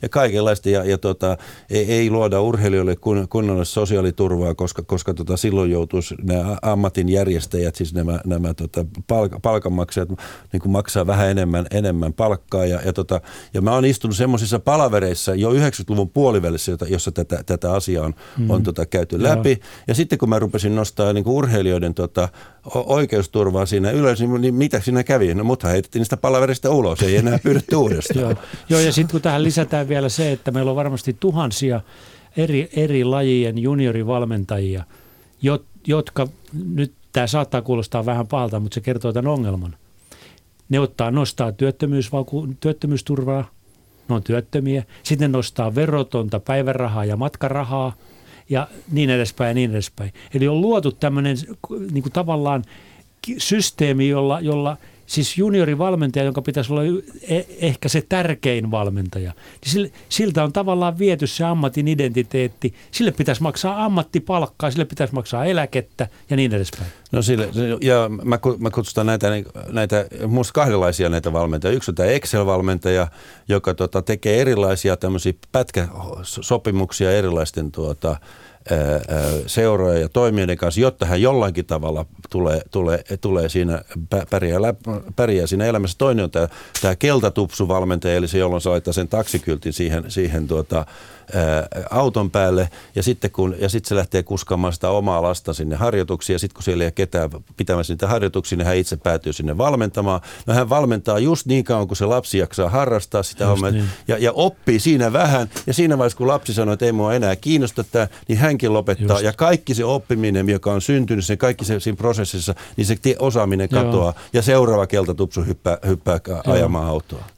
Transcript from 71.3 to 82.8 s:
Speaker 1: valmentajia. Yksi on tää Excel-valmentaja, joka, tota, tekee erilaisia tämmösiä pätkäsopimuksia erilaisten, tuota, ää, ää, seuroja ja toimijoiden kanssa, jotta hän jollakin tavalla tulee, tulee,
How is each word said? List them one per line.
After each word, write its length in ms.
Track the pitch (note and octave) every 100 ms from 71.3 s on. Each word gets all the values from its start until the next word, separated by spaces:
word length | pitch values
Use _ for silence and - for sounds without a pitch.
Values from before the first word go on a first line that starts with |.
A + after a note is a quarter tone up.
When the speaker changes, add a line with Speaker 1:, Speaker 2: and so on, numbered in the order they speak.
Speaker 1:
valmentajia. 420 | E2 E2+ D#2 F#2 B2
Yksi 160 | -
on 40 | E2
tää 100 | F#2
Excel-valmentaja, 1040 | C#3 - G#2+ G2 F#2+ F#2 F2+ F#2 F#2 E2+ - - - -
joka, 240 | G2+ -
tota, 280 | F2+ F2+ F#2+
tekee 400 | F2+ G#2+ G#2+ A2
erilaisia 560 | C3 G#2+ F#2+ F#2+ G2 F2+
tämmösiä 360 | F#2 F#2 F#2 - -
pätkäsopimuksia 1600 | C3 B2 F#2+ F2 - F2+ - F#2 - - F#2+ A2 G2 F#2+ - F#2
erilaisten, 600 | G#2 F#2 E2 D#2 - D2+
tuota, 380 | E2 D2+ C#2+ D#2+
ää, 680 | D2+ - - - - - E2 D2
ää, 100 | D2 - D#2 D2 D2+ C2+
seuroja 520 | - A2+ G2+ F#2 E2+
ja 100 | D#2
toimijoiden 480 | B2 A#2+ G#2+ F2+ F2
kanssa, 240 | F2 E2
jotta 240 | B2+ - F2
hän 160 | F2+
jollakin 440 | B2+ C3+ G2+ E2+ E2+
tavalla 400 | D#2+ D#2+ D#2 D#2 - -
tulee, 320 | F#2 E2+ D#2 -
tulee, 320 | G2